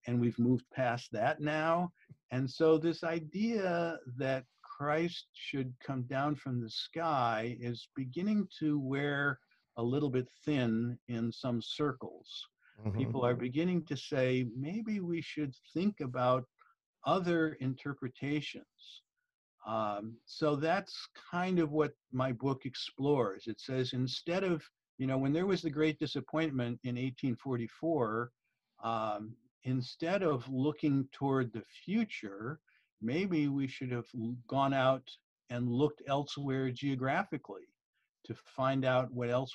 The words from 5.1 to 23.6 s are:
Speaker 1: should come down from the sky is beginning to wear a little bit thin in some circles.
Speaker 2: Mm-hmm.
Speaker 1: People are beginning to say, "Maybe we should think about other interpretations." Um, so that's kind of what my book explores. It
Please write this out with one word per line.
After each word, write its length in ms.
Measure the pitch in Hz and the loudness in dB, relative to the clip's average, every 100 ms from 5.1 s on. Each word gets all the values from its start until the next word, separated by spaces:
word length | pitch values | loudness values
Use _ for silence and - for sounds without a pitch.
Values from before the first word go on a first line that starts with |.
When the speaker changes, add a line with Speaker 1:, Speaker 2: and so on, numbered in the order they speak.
| 175 - | -2 -12
Speaker 1:
should 400 | - - 139 131 127 - | -12 -6 -4 -4 -6 -6
come 180 | 131 | -6
down 320 | 123 135 143 143 | -2 0 0 -2
from 240 | 139 123 | -2 -4
the 80 | 113 | -4
sky 880 | - - 160 165 143 120 110 117 113 | -6 -8 -4 0 2 4 2 0 -4
is 300 | 120 117 - - | -6 -6 -8 -8
beginning 520 | 131 143 196 214 185 - | -6 -2 2 2 0 -2
to 200 | 156 147 | 0 0
wear 600 | 131 139 143 143 143 131 _ _ _ - | 0 0 0 2 0 -2 _ _ _ -4
a 60 | |
little 260 | 120 135 147 | 0 2 2
bit 180 | 127 123 - - | 2 0 -4 0
thin 520 | 147 120 113 120 120 - | 2 4 2 0 -4 -6
in 240 | 117 117 | -2 -2
some 300 | - 131 120 | -2 -2 -2
circles. 640 | - - 147 127 107 - - - - _ _ 104 107 | -2 -2 -2 -2 -8 -14 -16 -16 -16 _ _ -8 -4
Speaker 2:
Mm-hmm. 120 | 104 | 0
Speaker 1:
People 280 | 123 123 120 | 0 2 2
are 100 | 120 | 2
beginning 500 | 123 135 175 180 160 | 0 0 2 0 -2
to 120 | 135 | -6
say, 480 | - 139 127 127 123 117 | -2 0 2 2 0 -4
"Maybe 420 | 143 208 220 208 | -4 -4 -4 -4
we 220 | 175 170 | -2 -4
should 320 | - - 147 - - | -4 -4 -6 -6 -8
think 260 | 160 202 202 | -2 0 0
about 440 | 135 127 127 131 123 _ - _ _ _ - | -4 0 4 4 0 _ -20 _ _ _ 2
other 480 | 180 175 170 156 143 | 2 4 2 2 0
interpretations." 1080 | 131 127 143 139 131 - 135 147 143 - - _ - - _ _ _ _ _ _ 104 | -4 -2 -6 -6 -8 -6 -2 -2 -2 -8 -16 _ -20 -20 _ _ _ _ _ _ -6
Um, 520 | 110 107 104 110 117 - | -2 0 -2 -6 -12 -16
so 300 | - 156 143 | -2 2 2
that's 400 | 160 185 190 - - - - | 2 0 -2 -10 -14 -18 -6
kind 280 | 175 185 180 | -2 2 2
of 120 | 156 | 4
what 220 | 151 147 - _ | 2 2 -2 _
my 220 | 127 131 | -2 0
book 320 | 117 135 131 139 | 0 -2 -2 -4
explores. 840 | - - - 139 143 107 95 - | -8 -10 -2 4 4 4 0 -6
It 140 | 107 | -8